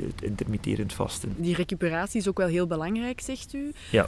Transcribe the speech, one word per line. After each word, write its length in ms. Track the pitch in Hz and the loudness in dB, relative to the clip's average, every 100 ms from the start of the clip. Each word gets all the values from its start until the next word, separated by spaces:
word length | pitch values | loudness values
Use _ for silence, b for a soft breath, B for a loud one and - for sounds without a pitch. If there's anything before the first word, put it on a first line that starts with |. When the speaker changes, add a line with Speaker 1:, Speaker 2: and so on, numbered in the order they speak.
Speaker 1:
eh, 40 | - - 104 | -2 -4 -4
intermitterend 640 | 104 - 107 - 104 101 | -2 -2 -2 0 0 0
vasten. 420 | - 95 - - 95 | -2 -2 -2 -4 -2
Speaker 2:
Die 180 | 170 | 0
recuperatie 680 | 170 180 175 170 165 190 226 | 0 0 0 0 0 0 0
is 80 | 190 | 2
ook 100 | 190 | 2
wel 80 | 185 | 4
heel 180 | 175 175 | 4 2
belangrijk, 540 | 160 160 220 247 254 | 0 0 -2 -2 -4
zegt 340 | - 262 - | -6 -8 -8
u. 180 | 277 285 294 B | -6 -6 -8 B
Speaker 1:
Ja. 160 | 220 | 4